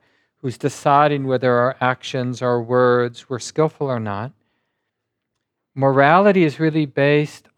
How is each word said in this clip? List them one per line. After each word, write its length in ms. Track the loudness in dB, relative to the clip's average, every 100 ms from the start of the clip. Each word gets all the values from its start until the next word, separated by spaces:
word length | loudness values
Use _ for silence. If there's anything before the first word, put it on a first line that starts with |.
| _ _ _ _
who's 220 | -10 -6
deciding 680 | -8 -4 2 4 2 0 -2
whether 260 | -2 0
our 220 | 0 0 -2
actions, 600 | -4 -4 -8 -6 -6 -4
our 200 | -2 -2
words 680 | 0 2 4 2 -2 -8 -12
were 120 | -12
skillful 480 | -6 -2 -2 -2 -6
or 100 | -6
not. 320 | -6 -8 -10 -14 _ _ _ _ _ _ _ _ _ _ _ _ _
Morality 680 | -2 2 4 6 6 4 4
is 160 | 0 0
really 260 | -2 -2 -2
based 640 | 0 2 2 -2 -8 _